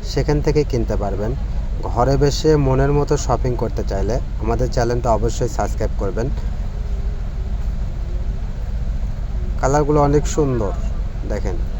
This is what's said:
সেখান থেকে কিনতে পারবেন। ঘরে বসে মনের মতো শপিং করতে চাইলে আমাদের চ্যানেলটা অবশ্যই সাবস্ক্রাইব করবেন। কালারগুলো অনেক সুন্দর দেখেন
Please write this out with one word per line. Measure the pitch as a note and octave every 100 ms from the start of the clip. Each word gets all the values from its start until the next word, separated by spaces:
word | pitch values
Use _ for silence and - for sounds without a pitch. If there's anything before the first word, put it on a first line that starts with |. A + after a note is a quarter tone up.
| -
সেখান | - C3+ D3 C#3+
থেকে | D3 C#3+
কিনতে | B2 A2+ G#2
পারবেন। | G2+ G2 G#2+ - - - - - -
ঘরে | A2+ B2 C3+
বসে | C#3+ C3 D#3 D3+ C3+
মনের | C3 C#3 C#3+
মতো | C#3+ D3 -
শপিং | B2 B2+ B2
করতে | A2+ - -
চাইলে | G2 G2+ A#2+ - -
আমাদের | A2 A2+ B2 C3
চ্যানেলটা | A#2 A#2 A#2+ A2
অবশ্যই | A#2 - B2 -
সাবস্ক্রাইব | G2+ - G#2+ -
করবেন। | G2+ G2+ B2 - - - - - - - - - - - - - - - - - - - - - - - - - - - - - - - - -
কালারগুলো | C3 D3 C#3+ D3+ C#3+
অনেক | D3 D3 -
সুন্দর | C#3+ B2 G2+ - - - - - -
দেখেন | G#2+ F#2+ F#2 - -